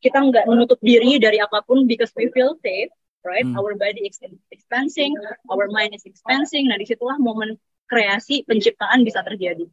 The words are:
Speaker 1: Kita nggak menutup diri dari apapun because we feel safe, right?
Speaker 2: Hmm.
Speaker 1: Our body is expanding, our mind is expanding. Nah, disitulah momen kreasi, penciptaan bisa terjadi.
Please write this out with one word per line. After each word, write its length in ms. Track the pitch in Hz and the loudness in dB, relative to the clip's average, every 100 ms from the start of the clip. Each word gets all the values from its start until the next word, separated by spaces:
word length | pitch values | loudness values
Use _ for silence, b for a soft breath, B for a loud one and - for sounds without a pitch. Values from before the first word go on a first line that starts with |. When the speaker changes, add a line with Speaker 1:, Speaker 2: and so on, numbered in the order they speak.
Speaker 1:
Kita 180 | 254 269 | 2 2
nggak 300 | 277 233 226 | 4 4 4
menutup 320 | 233 240 - | 2 4 2
diri 400 | 226 233 240 277 | 6 6 6 4
dari 160 | 220 214 | 4 2
apapun 460 | 208 214 - 262 | 0 -4 0 2
because 260 | 254 226 226 - | 2 0 -2 -2
we 160 | 233 | -2
feel 240 | 254 254 320 | 0 0 0
safe, 300 | 220 185 254 _ _ _ | -8 -6 -8 _ _ _
right? 240 | 180 190 | -8 -4
Speaker 2:
Hmm. 100 | 254 | -4
Speaker 1:
Our 220 | - 202 202 | -4 -6 -4
body 320 | 202 214 202 | -6 -4 -10
is 80 | - 269 - _ | -10 -20 -20 _
expanding, 640 | - _ 240 285 - 285 302 311 320 - | -20 _ -4 -4 -2 -4 -4 -10 -16 -8
our 220 | 190 302 | -4 -2
mind 240 | 208 226 | -2 -4
is 100 | 208 | -8
expanding. 640 | 190 _ - 262 302 294 269 | -20 _ -4 -2 -2 -2 -2
Nah, 140 | 196 | -2
disitulah 400 | 214 226 247 285 | -4 -6 -4 -2
momen 400 | 240 220 214 220 _ _ | -2 -2 -8 -10 _ _
kreasi, 580 | _ 233 208 202 - 285 | _ -2 0 -2 -4 -6
penciptaan 600 | - 226 196 - 196 247 | 0 0 0 -2 0 2
bisa 160 | 226 196 | 2 0
terjadi. 460 | 185 202 180 170 170 | -8 -8 -6 -6 -10